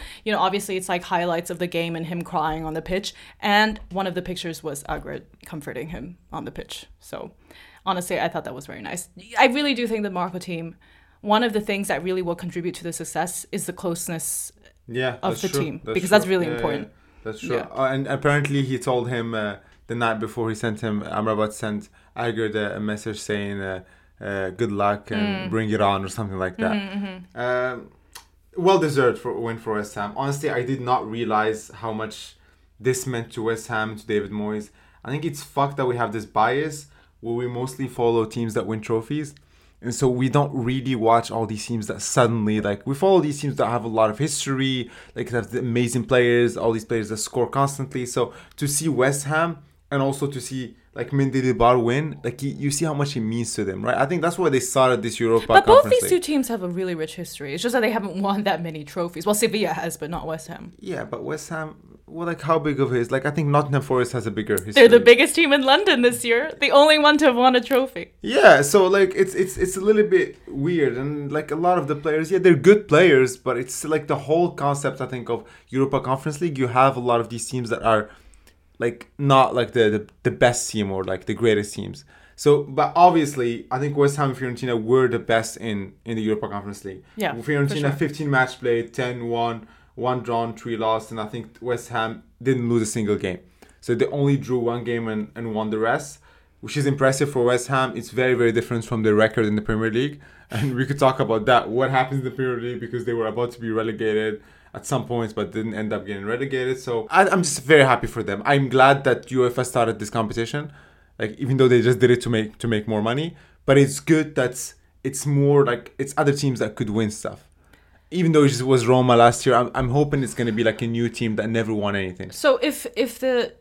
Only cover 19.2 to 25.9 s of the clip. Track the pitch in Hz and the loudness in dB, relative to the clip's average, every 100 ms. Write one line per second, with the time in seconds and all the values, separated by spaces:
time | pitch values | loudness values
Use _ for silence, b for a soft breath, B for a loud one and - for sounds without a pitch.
19.2 | 113 110 104 98 b b - 117 113 110 | -4 -6 -6 -8 b b -10 -4 -2 -2
20.2 | 107 120 113 110 117 104 113 104 82 101 | -6 -4 -4 -2 -4 -4 -4 -4 -4 -4
21.2 | 110 107 107 - 110 104 - b b - | -2 0 -2 -4 -8 -8 -10 b b -6
22.2 | 117 110 110 107 104 95 107 104 113 107 | -4 -2 -2 -2 -4 -4 -6 -6 -8 -8
23.2 | - 104 101 101 95 95 - b b b | -6 -6 -6 -6 -8 -8 -12 b b b
24.2 | 101 98 92 92 110 101 101 104 - 107 | -8 -6 -6 -4 -4 0 0 -2 -4 -4
25.2 | 104 95 92 110 107 107 101 | -4 -4 -4 -4 -2 0 2